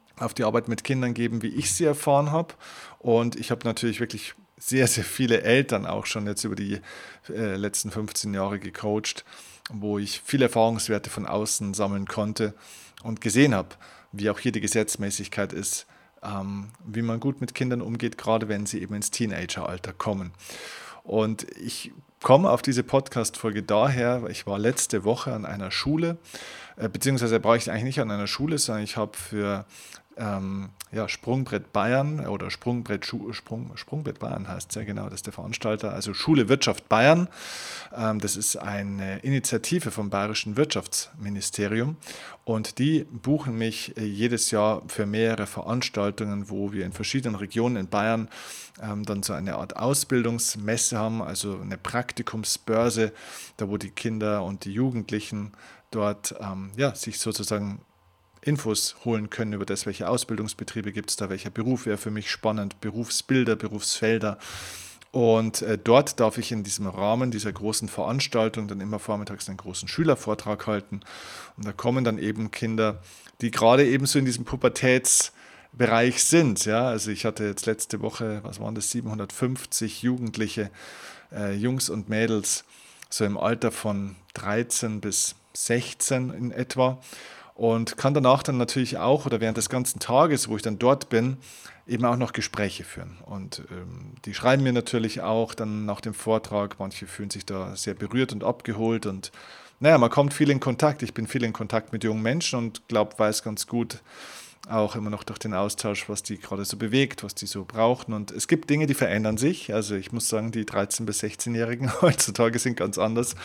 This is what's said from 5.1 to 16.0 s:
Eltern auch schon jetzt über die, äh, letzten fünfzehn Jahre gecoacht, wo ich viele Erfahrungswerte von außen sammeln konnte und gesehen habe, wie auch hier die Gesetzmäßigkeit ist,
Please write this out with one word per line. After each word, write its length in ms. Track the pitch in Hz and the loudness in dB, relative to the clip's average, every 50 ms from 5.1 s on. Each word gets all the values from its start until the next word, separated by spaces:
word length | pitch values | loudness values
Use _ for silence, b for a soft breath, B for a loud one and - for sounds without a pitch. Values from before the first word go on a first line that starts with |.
| - - 135 120 117 110 | 0 0 2 4 4 4
Eltern 460 | - 110 120 135 139 - 123 101 98 | 6 6 6 6 6 4 0 -2 0
auch 180 | 82 90 104 104 | -2 -4 -4 -4
schon 220 | - - 110 104 | -4 -4 -4 -4
jetzt 180 | 101 104 - - | -4 -4 -4 -4
über 100 | 110 98 | -4 -4
die, 280 | 98 101 98 101 101 B B B B B B B B B - | -4 -4 -4 -4 -6 B B B B B B B B B -10
äh, 240 | - 104 113 104 95 | -6 -4 -2 -2 -2
letzten 340 | 98 101 101 98 - - 107 | -2 -2 -2 -2 -2 -4 -4
fünfzehn 440 | - 110 107 98 - - - 107 101 | -4 -4 -4 -4 -4 -4 -4 -2 -2
Jahre 240 | 98 95 98 104 101 | 0 0 0 -2 -4
gecoacht, 640 | 92 104 - - - 107 104 107 107 - - - - B B B B B B B B - 113 | -6 -8 -10 -4 -2 0 0 0 0 -2 -6 -6 -10 B B B B B B B B -12 -10
wo 260 | 104 101 104 104 101 | -6 -2 -2 0 0
ich 220 | 101 101 - - - | -2 -4 -6 -8 -4
viele 220 | - - 135 127 | 0 2 4 4
Erfahrungswerte 640 | 120 - 117 113 113 113 107 - - 110 104 - - | 4 6 6 6 6 4 2 0 0 -2 -2 -2 -6
von 160 | - - 101 | -8 -8 -6
außen 480 | - - 101 110 107 - - 107 98 95 | -4 -2 -2 -2 -2 -2 -2 -2 -4 -2
sammeln 340 | 101 104 98 101 98 98 | 0 0 0 0 -2 -4
konnte 460 | 95 - - 104 107 104 - 117 104 107 B B B B B B B B B - | -4 -4 -2 -2 -2 -2 -2 -2 -2 -4 B B B B B B B B B -8
und 200 | 117 113 107 - | -8 -8 -4 -2
gesehen 320 | 113 98 123 143 147 117 | 0 6 6 6 6 6
habe, 160 | 95 90 92 - B B B B B B B - | 2 0 -4 -10 B B B B B B B -8
wie 160 | 101 101 107 | -2 0 0
auch 100 | 101 - | 0 2
hier 140 | - 127 107 | 0 0 0
die 80 | 113 | 0
Gesetzmäßigkeit 920 | 101 98 - 113 107 107 - - 101 101 101 - 101 - - - 98 92 - | -2 0 2 2 2 0 -2 -4 -4 -4 -4 -4 -6 -6 -4 -4 -4 -2 -4
ist, 320 | 82 101 - - - - b b b | -6 -6 -4 -6 -6 -8 b b b